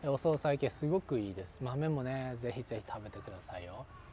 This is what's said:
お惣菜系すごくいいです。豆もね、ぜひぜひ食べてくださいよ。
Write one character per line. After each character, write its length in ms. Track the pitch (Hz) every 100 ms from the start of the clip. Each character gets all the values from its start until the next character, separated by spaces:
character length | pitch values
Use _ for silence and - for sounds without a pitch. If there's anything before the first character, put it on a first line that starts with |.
お 140 | 151 139
惣 180 | 165 151
菜 220 | 151 143
系 100 | 131
す 160 | - 151
ご 140 | 185
く 180 | - 127
い 120 | 101
い 20 |
で 120 | 95 92
す。 100 | -
豆 280 | 127 135 156
も 140 | 147
ね、 320 | 127 131 131 120
ぜ 100 | 120
ひ 100 | 120
ぜ 220 | 120 110 -
ひ 60 |
食 120 | 110
べ 60 | 104
て 80 | 101
く 120 | 101
だ 60 | 95
さ 180 | - 92
い 60 | 87
よ。 220 | 104 - - -